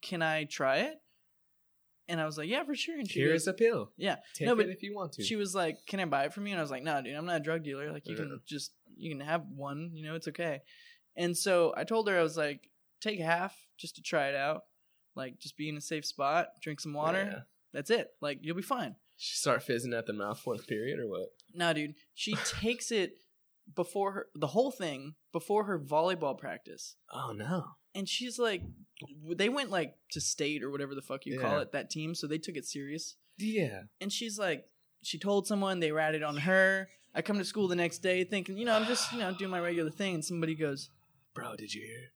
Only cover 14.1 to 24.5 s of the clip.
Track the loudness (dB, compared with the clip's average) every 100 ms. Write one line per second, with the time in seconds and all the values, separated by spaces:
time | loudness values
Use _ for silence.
14.1 | 2 2 2 0 0 -6 _ _ _ _
15.1 | -8 -8 -8 -14 -8 -6 -6 -4 -4 -4
16.1 | 0 2 4 2 -4 -8 -8 -6 0 2
17.1 | 2 0 -6 -12 _ _ -10 2 2 2
18.1 | _ -4 -4 -4 -4 -2 -2 -2 -8 _
19.1 | _ -6 -2 4 2 4 0 0 -2 -2
20.1 | -2 -2 -2 -4 -4 -2 -4 -2 -4 -4
21.1 | -4 -6 _ -18 0 2 2 -2 -8 _
22.1 | -8 -2 0 0 0 0 0 0 0 0
23.1 | -4 _ _ _ _ -12 -4 -2 0 0
24.1 | -2 -8 -2 0